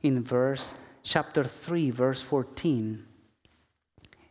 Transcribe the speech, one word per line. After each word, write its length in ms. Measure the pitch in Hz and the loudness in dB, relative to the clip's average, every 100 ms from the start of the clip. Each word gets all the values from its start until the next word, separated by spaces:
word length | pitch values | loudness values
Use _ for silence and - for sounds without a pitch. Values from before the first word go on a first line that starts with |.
in 200 | 151 127 | 4 2
verse, 520 | 117 123 131 135 - - - - | 2 2 2 0 -6 -12 -20 -14
chapter 420 | - - - 160 | -2 0 2 0
three, 460 | 131 - - 170 143 | 0 -4 -4 0 0
verse 300 | 120 127 131 | 2 0 0
fourteen, 840 | - 143 127 - 175 127 110 110 107 _ _ _ _ _ _ _ _ _ - _ _ | 0 -2 0 -4 0 0 0 -6 -12 _ _ _ _ _ _ _ _ _ -20 _ _